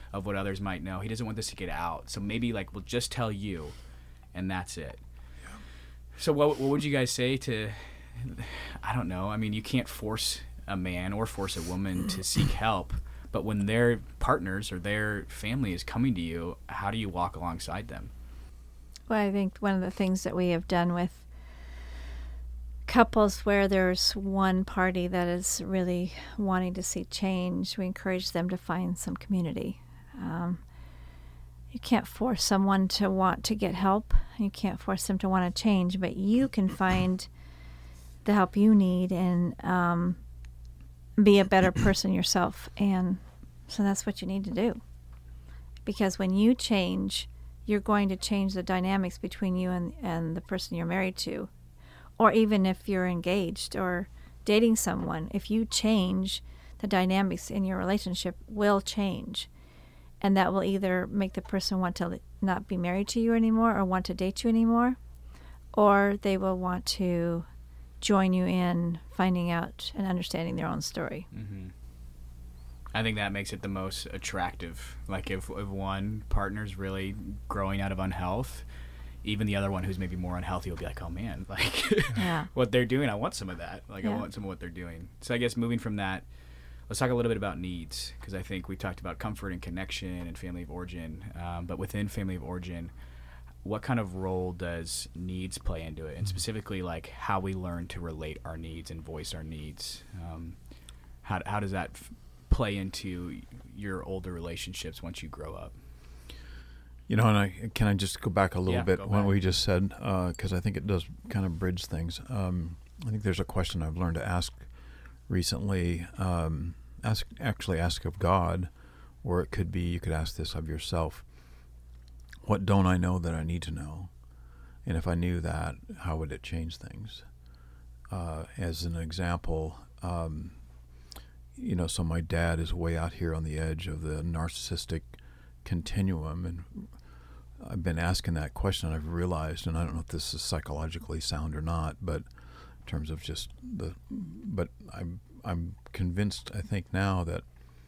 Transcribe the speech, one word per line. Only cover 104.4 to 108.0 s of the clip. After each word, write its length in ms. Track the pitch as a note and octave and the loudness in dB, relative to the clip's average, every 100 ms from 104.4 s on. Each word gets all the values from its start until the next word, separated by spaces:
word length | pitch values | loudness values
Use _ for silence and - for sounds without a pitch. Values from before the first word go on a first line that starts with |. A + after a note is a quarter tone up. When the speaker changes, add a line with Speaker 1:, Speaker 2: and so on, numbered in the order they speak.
| E2 F2 - F#2 E2+ - | -6 -6 -8 -8 -10 -8
Speaker 1:
once 220 | E2+ - | -10 -10
you 60 | D#2 | -10
grow 260 | - D2+ - | -10 -10 -10
up? 180 | - - - - - - - - - - - - - - - | -12 -14 -18 -18 -18 -18 -16 -14 -14 -14 -16 -18 -20 -14 -2
Speaker 4:
You 100 | A2 | 4
know, 100 | A2+ | 6
and 100 | G#2 | 6
I, 340 | G2 F#2 A2+ | 4 0 -6
can 140 | - G#2+ | 2 4
I 60 | |
just 260 | G2 | 4